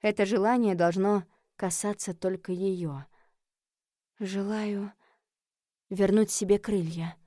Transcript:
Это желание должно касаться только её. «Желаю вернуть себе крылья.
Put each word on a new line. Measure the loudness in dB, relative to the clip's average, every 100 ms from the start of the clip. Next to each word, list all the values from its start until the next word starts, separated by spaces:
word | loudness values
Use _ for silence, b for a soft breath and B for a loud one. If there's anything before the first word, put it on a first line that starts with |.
Это | 0 2
желание | 2 2 2 4 2
должно | 4 2 4 2 2 -2 _ _ -8
касаться | -4 -2 -4 -4 -8
только | -4 -4 -4 -6
её. | -2 -2 -2 -4 -6 -14 _ _ _ _ _ _ _ _ _ _ _
«Желаю | -6 -4 -2 -2 -2 -4 -6 _ _ _ _ _ _ _ _ _ _
вернуть | 0 4 4 2
себе | 0 2 0
крылья. | 2 -2 -2 -6 -10 -12